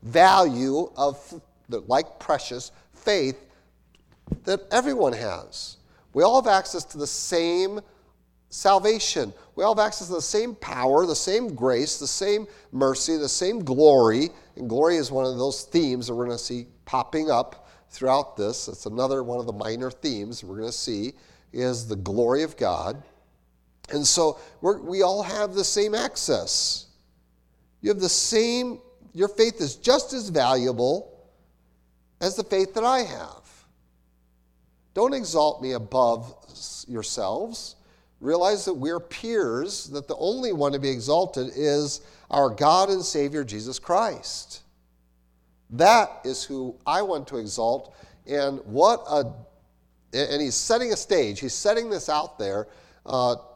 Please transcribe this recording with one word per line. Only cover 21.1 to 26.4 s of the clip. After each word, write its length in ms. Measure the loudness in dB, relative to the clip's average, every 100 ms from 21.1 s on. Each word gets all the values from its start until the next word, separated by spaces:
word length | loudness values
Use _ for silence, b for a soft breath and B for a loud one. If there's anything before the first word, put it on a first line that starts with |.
| -10 b b b
is 340 | -4 -4 -4 -6
the 100 | -6
glory 460 | -4 0 2 2
of 140 | 0 -2
God. 460 | -2 -2 -4 -8 -14 _ _ _ _ _ _ _ -8
And 140 | -2 0
so 320 | 2 2 B B B
we're, 200 | 0 0
we 220 | -2 2
all 200 | 2 2
have 320 | -4 -4 -4
the 100 | -2
same 300 | -2 0 0
access. 920 | 0 -4 -6 -2 -2